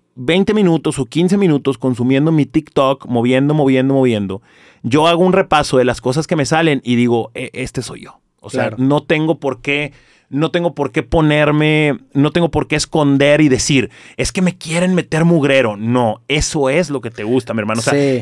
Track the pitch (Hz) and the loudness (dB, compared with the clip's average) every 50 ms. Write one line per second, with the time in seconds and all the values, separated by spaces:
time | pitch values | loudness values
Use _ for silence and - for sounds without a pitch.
0 | _ _ _ 127 127 131 165 190 196 - 214 214 202 175 165 151 - 156 - 143 | _ _ _ -10 -4 -2 0 0 2 0 0 2 2 2 2 0 -2 -4 -4 -4
1 | 127 117 - 151 175 180 196 196 202 170 147 135 117 135 131 - - 131 123 113 | -6 -4 -2 0 0 2 2 2 2 2 2 2 0 -2 -4 -2 -2 -4 -2 0
2 | 120 127 135 135 147 160 165 151 135 - - 160 151 - - 147 139 135 139 - | 0 0 2 2 2 2 2 0 0 0 -2 -4 -4 -2 0 0 0 0 0 -4
3 | - 110 123 117 117 123 127 131 139 147 151 156 139 135 131 131 131 135 139 135 | -6 -4 -2 0 0 2 2 2 2 2 2 2 2 2 2 2 2 2 2 2
4 | 131 127 113 104 101 92 95 104 _ _ _ _ _ - _ _ - 120 120 151 | 2 2 0 -2 -4 -6 -8 -12 _ _ _ _ _ -20 _ _ -6 0 2 2
5 | 156 170 170 165 185 185 180 190 185 - 170 147 143 - 143 127 123 123 117 - | 4 4 2 2 2 2 2 2 2 2 2 0 2 2 2 2 2 2 0 -2
6 | - 143 127 160 151 - 180 156 135 - 160 160 170 160 143 123 - 120 123 117 | -4 -4 -4 -4 -4 -2 -2 -2 -2 0 0 0 2 2 0 -2 -2 -2 0 2
7 | 120 120 117 117 110 - - - 131 - - 120 127 - - 135 120 - - - | 2 2 0 0 -2 -6 -10 -12 -12 -12 -10 -12 -12 -10 -10 -10 -10 -12 -14 -18
8 | - - - _ _ _ _ _ - 104 - 131 123 110 110 120 131 135 143 147 | -20 -20 -20 _ _ _ _ _ -16 -8 -6 -4 -4 -4 -2 -2 0 0 0 0
9 | - - 165 151 156 160 160 - 143 135 127 120 - 147 143 147 147 135 - _ | 0 0 -2 0 0 -2 -2 -2 -4 -6 -6 -6 -6 -4 -4 -4 -4 -8 -12 _
10 | _ _ _ _ _ - 135 139 160 160 - 175 170 170 - - 139 131 - 156 | _ _ _ _ _ -6 -4 -2 -2 0 0 -2 -2 -2 -2 -4 -4 -4 -4 -6
11 | - - - 165 156 151 147 151 151 151 151 151 151 151 156 156 151 147 135 - | -4 -2 0 2 2 2 2 2 2 2 2 2 2 2 2 2 0 0 -2 -4
12 | - _ - 139 143 151 - 175 170 165 - 151 139 - 156 147 - - - 160 | -8 _ -2 0 0 2 2 0 0 0 -2 -2 -4 -2 -4 -4 -4 -2 -2 0
13 | 147 139 139 135 139 147 147 151 156 143 127 107 - - 139 131 104 - - - | 2 2 2 4 4 4 4 4 4 4 2 2 0 0 0 0 0 -2 -6 -16
14 | - - - - 131 - - 190 185 175 180 - - 160 160 170 180 185 185 165 | -20 -14 -8 -6 -6 -4 -2 -2 -2 -2 -2 -6 -8 -6 -4 -2 0 0 0 -2
15 | - - 156 156 165 170 170 156 135 139 135 135 123 107 104 101 110 117 123 123 | -2 -2 -2 0 2 2 2 2 2 2 2 2 2 0 -2 -4 -2 -2 0 0
16 | 120 110 104 - _ - 139 151 - - - 156 135 131 143 170 175 139 143 131 | 0 0 -2 -4 _ -4 -2 -2 -2 -2 -2 -2 -2 0 0 0 -2 -2 -4 -8
17 | 120 117 120 - 104 110 127 131 120 - 113 113 101 107 110 117 117 139 139 143 | -8 -10 -10 -8 -4 -2 -2 -2 -2 -2 -4 -4 -4 -2 -4 -2 -2 0 0 0
18 | 143 139 131 120 | 0 0 -2 -2